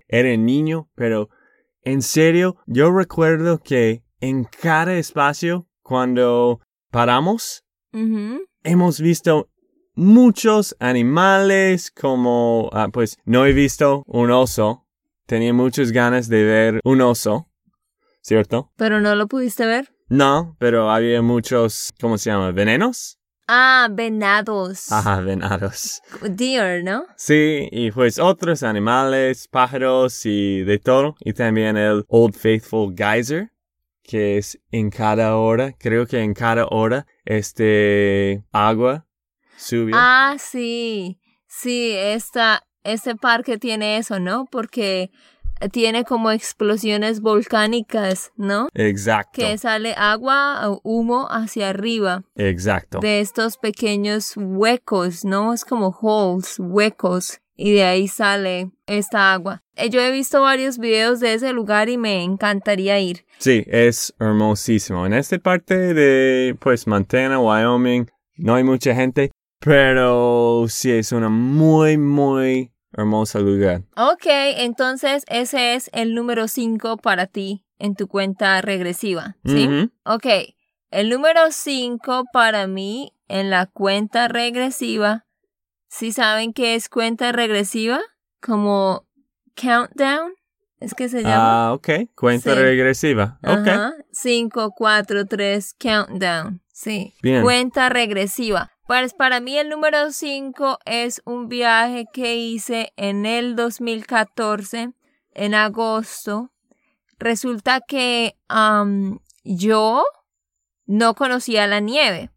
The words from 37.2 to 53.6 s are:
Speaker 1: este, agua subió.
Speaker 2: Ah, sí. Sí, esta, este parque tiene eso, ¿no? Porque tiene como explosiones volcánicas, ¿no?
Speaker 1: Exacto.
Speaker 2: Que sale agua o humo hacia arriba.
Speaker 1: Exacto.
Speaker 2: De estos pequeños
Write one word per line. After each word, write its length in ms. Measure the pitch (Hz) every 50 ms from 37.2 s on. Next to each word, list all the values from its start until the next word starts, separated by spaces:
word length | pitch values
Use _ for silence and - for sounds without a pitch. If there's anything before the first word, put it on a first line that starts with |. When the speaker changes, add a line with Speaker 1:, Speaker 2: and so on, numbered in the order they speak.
| - - 110 107 101 - - -
Speaker 1:
este, 840 | 110 107 107 104 104 104 101 101 101 98 98 98 98 98 101 104 - _
agua 540 | - 107 104 110 113 110 120 127 139 160 - _ _ _ _ _ _ _ _ _ _
subió. 380 | - - - - 233 113 110 226
Speaker 2:
Ah, 400 | 240 247 247 254 262 269 277 285 277
sí. 800 | - - - 247 240 233 233 233 233 226 220 202 180 180 185 _ _ _ _ _ _
Sí, 440 | _ - - - 247 247 240 233 226 214
esta, 680 | 185 196 208 214 233 - - - 240 226 220 214 - - _ _ _ -
este 320 | 202 226 220 - 254 226
parque 440 | 220 - 247 233 233 247 262 226 214
tiene 380 | - 233 220 214 214 208 214
eso, 220 | 226 214 - 208 190
¿no? 260 | 175 180 208 247 262 -
Porque 600 | - 240 240 - - 247 208 196 190 185 185 185 _ _ _ _ _ _ - - - - - 202
tiene 320 | - 240 226 220 220 233 240
como 280 | - 254 226 226 220
explosiones 920 | 220 226 - - - - 214 208 214 208 220 214 208 208 208 220 226 214
volcánicas, 1120 | 214 220 214 208 208 - 240 214 214 214 233 240 220 - - 220 202 190 190 185 - - _
¿no? 320 | - 202 196 202 208 254 320 -
Speaker 1:
Exacto. 580 | - 110 107 98 101 98 113 110 104 101 _ - 254
Speaker 2:
Que 160 | 226 214 214
sale 360 | 208 - 226 220 214 220 226 -
agua 720 | - 208 208 214 220 247 262 269 277 277 285 285 - 220 208
o 120 | 202 - -
humo 440 | 220 226 233 226 233 240 254 269 -
hacia 380 | - 226 220 208 - 226 202 196
arriba. 540 | 190 196 208 233 233 220 202 185 180 190 - _ _
Speaker 1:
Exacto. 640 | - 101 98 90 87 90 107 98 90 - - - 87
Speaker 2:
De 220 | 208 214 208 208
estos 340 | 208 202 - 233 220 226 -
pequeños 760 | -